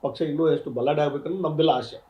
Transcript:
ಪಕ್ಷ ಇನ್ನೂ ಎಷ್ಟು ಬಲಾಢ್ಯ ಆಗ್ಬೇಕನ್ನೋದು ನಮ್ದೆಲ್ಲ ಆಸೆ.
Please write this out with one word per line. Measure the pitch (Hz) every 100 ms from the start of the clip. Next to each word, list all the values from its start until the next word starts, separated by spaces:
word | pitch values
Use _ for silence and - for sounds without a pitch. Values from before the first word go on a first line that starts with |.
ಪಕ್ಷ | 143 -
ಇನ್ನೂ | 156 147 160
ಎಷ್ಟು | 151 147
ಬಲಾಢ್ಯ | 123 127 147
ಆಗ್ಬೇಕನ್ನೋದು | 147 143 156 185
ನಮ್ದೆಲ್ಲ | 165 156 160
ಆಸೆ. | 127 113 - -